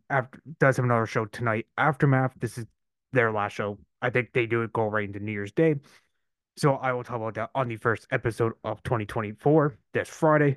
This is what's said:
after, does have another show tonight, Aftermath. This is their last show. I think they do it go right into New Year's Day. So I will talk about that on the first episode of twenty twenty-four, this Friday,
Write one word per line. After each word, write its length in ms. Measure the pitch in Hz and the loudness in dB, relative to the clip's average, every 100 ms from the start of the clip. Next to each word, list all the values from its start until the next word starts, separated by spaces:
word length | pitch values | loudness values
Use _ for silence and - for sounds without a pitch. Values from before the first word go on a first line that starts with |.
| - | -4
after, 280 | 139 117 - 135 165 | -4 -4 -10 -12 0
does 180 | 139 127 | 2 4
have 80 | 123 | 2
another 220 | 117 113 | 2 0
show 180 | 120 110 | -2 -4
tonight, 400 | - 120 110 - - | -4 -2 -2 -4 -2
Aftermath. 580 | 143 143 143 131 131 - | 0 2 4 4 0 -4
This 200 | 113 - | -8 -8
is 80 | 113 _ _ _ _ | -14 _ _ _ _
their 160 | 131 113 | 2 2
last 220 | 107 101 | 2 -4
show. 260 | - 104 104 _ - | -4 -6 -8 _ -6
I 80 | 123 | -2
think 200 | 123 110 | -2 -2
they 140 | 131 113 | -2 0
do 160 | 117 | -2
it 100 | 113 | -2
go 160 | 117 107 | -2 -2
right 160 | 107 | -2
into 160 | 101 98 | -4 -8
New 140 | 104 | -8
Year's 180 | 104 101 | -6 -4
Day. 240 | - 160 143 - _ _ _ _ _ _ - | 0 2 0 -6 _ _ _ _ _ _ -2
So 200 | 147 135 | 0 2
I 180 | 131 | -2
will 100 | 123 | -4
talk 140 | 120 120 | -6 -6
about 160 | 110 | -6
that 160 | 107 113 | -6 -6
on 140 | 135 123 | -4 -4
the 80 | 110 | -2
first 320 | 120 104 - | 0 -2 -2
episode 440 | 127 123 - 113 - | -4 -2 0 -2 -2
of 180 | 107 107 | -8 -6
twenty 220 | - 113 104 | -4 -4 -4
twenty-four, 720 | 120 104 107 143 156 143 - _ | -6 -6 -2 4 4 4 -2 _
this 140 | - - | -4 -4
Friday, 480 | - 156 151 147 | 0 4 6 4